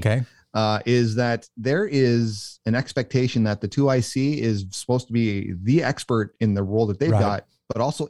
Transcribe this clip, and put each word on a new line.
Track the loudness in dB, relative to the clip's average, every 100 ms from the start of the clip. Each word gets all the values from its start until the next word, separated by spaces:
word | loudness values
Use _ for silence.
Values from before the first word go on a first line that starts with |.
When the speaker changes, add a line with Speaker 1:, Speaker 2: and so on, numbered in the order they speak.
Speaker 1:
Okay. | 2 0 -2 _ _
Speaker 2:
uh, | -2 0 0
is | 2 2 2
that | 0 0 -2 -6 -6
there | -2 0 0
is | 2 4 2 0 -4 -12 -8 -2
an |
expectation | -2 -2 -4 0 0 2 2
that | 0 -2
the | -4
two | 0 2
I | 2
C | 0 -2 -2 0
is | 0 -2 -4
supposed | -8 -2 -2 0
to |
be | 0 0 -2 -6 -4
the | 2 2
expert | 2 -4 -2 -2 -2 0
in | 0
the | 0
role | 0 0 0
that | 0
they've | 2
Speaker 1:
Right. | 2
Speaker 2:
got, | 2 -2 -8 _ -8
but | -4
also | -4 -4